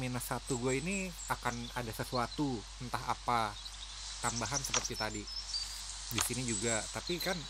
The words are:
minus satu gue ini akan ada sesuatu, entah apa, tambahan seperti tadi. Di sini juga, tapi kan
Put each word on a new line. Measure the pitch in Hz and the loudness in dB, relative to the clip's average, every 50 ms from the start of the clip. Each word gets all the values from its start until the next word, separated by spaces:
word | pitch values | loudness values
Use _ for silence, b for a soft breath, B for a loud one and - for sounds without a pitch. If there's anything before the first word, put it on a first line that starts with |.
minus | 131 123 127 120 - | 0 0 0 0 0
satu | - 131 120 - - 139 | 0 0 -2 2 0 0
gue | 120 120 131 131 135 | 2 4 4 4 4
ini | 143 180 202 196 190 185 165 - - - | 2 0 0 0 -2 -4 -4 -6 -2 -2
akan | 127 - - 123 117 120 120 120 - | -2 2 2 0 0 0 -4 -4 -2
ada | 123 120 110 | -2 -2 -2
sesuatu, | 107 - 120 - - 123 117 113 - - 151 139 127 104 - - - - | -2 -2 -2 0 2 2 2 2 2 2 2 2 2 -2 -4 -8 -8 -8
entah | 127 120 113 120 127 120 | -4 -2 -2 -2 0 0
apa, | 113 - - 127 120 117 110 104 104 - - - - - - - - - - - - - - | -2 0 2 4 6 6 4 4 0 -4 -8 -10 -10 -10 -10 -10 -8 -8 -8 -8 -6 -2 0
tambahan | 117 113 117 113 104 135 139 135 | 0 2 2 0 0 0 0 2
seperti | - - - - - 120 | 4 2 2 2 2 -2
tadi. | - 110 107 107 107 98 - - - - - - - - - - - - - - - - - 117 | 0 0 0 0 -4 -4 -4 -6 -6 -4 -2 -2 -2 -2 -4 -6 -6 -6 -6 -6 -6 -4 0 2
Di | 107 - | 2 2
sini | - 120 123 131 120 | 2 2 0 2 0
juga, | 113 98 110 117 113 107 - - - | 0 2 2 2 2 2 0 0 -4
tapi | 117 - - 175 165 | -4 -2 0 -2 0
kan | - 185 190 170 135 | 2 0 0 0 -2